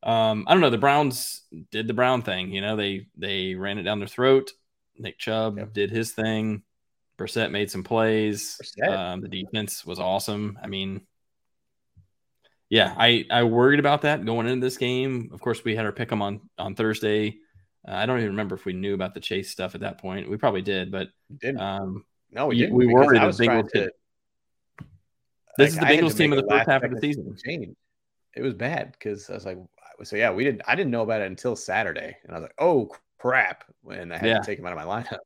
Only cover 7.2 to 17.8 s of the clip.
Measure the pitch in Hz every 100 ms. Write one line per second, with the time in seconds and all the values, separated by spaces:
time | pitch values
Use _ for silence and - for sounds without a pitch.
7.2 | 90 - 101 98 104 95 92 113 113 110
8.2 | 107 104 - - - - 147 95 90 90
9.2 | 101 95 90 110 101 - - 90 92 98
10.2 | - 104 104 101 101 98 98 98 _ _
11.2 | _ _ _ _ _ _ _ _ _ _
12.2 | _ _ _ _ _ 110 92 - 117 117
13.2 | - 117 117 117 127 147 143 147 147 151
14.2 | 104 117 117 127 127 131 123 127 135 127
15.2 | 117 - - 113 117 110 107 - 117 110
16.2 | 101 104 - - 98 104 110 107 107 107
17.2 | 107 107 _ _ _ _